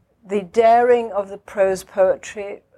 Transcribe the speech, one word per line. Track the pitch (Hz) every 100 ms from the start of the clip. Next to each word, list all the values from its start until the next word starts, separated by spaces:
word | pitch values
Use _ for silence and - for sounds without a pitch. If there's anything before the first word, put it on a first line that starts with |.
| _ _
the | 185 202
daring | 180 226 226 233 240 240 226
of | 196 196
the | 202
prose | - 214 190 185
poetry, | - 208 190 180 - 214 202 208 _